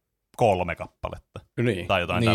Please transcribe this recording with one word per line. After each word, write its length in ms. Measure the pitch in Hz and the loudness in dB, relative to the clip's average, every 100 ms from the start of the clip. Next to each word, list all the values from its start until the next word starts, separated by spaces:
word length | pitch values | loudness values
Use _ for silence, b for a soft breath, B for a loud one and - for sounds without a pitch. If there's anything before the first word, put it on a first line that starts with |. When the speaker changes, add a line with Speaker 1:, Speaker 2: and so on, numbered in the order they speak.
| _ _ _ - | _ _ _ 0
Speaker 1:
kolme 380 | 117 92 87 82 | 2 2 0 -6
kappaletta. 640 | 90 _ - 85 - - - - | -10 _ -10 -10 -16 -20 -12 -2
Speaker 2:
Niin. 300 | 120 95 90 | -2 0 0
Speaker 1:
Tai 140 | 95 | 0
jotain 180 | 87 90 | 0 0
Speaker 3:
Niin. 100 | - | 2